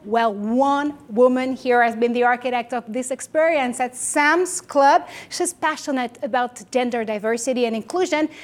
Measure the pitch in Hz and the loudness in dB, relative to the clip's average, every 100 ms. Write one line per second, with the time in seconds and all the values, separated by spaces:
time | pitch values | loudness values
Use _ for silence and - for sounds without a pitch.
0 | 208 226 226 202 214 240 277 285 294 294 | -4 0 0 -2 -2 0 2 0 -2 -6
1 | - 214 247 254 262 247 254 240 233 220 | -4 2 4 4 -4 -4 2 4 2 2
2 | 240 240 240 247 254 247 233 247 220 240 | 0 2 2 2 -2 -4 -4 -8 -6 -6
3 | 247 262 - 311 330 311 247 240 247 - | -6 -8 -4 0 2 2 -2 -4 -6 -6
4 | - 311 294 339 359 - - 285 277 339 | -4 0 2 2 0 -4 -2 4 6 6
5 | - - - - 349 - 311 311 - 262 | 2 -16 -10 -4 -4 -2 -4 -4 -4 -4
6 | 240 - 269 247 247 - - 247 247 240 | -4 -8 -4 -2 -2 -6 -4 -2 0 -2
7 | 220 214 214 233 - 247 233 220 214 349 | -4 -4 -2 -2 -2 0 0 -2 -4 -2
8 | 359 302 311 - | 0 0 -2 -6